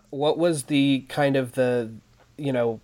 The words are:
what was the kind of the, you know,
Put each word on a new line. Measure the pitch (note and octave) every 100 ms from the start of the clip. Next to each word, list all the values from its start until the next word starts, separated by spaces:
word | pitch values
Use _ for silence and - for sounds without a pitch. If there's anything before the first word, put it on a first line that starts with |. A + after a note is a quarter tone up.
| _
what | C#3 D3+ D3+
was | F3 D3+
the | - D3 C#3 C3+ -
kind | - C#3+ C3+
of | B2
the, | C3 B2 B2 A2+ A2+ - _ _ -
you | C#3+
know, | B2+ A#2 A2+